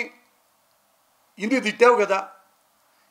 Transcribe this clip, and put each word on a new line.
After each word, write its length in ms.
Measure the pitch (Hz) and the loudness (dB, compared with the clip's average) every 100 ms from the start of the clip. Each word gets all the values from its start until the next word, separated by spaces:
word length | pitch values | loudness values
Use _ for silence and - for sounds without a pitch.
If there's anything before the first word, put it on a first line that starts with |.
| 233 - _ _ _ _ _ _ _ _ _ _ _ - | -4 -14 _ _ _ _ _ _ _ _ _ _ _ -12
ఇన్ని 200 | 214 254 | -4 -2
తిట్టావు 340 | 208 - 240 226 | -2 2 4 4
కదా, 240 | 202 190 - - _ _ _ _ _ _ _ | 0 -2 -6 -16 _ _ _ _ _ _ _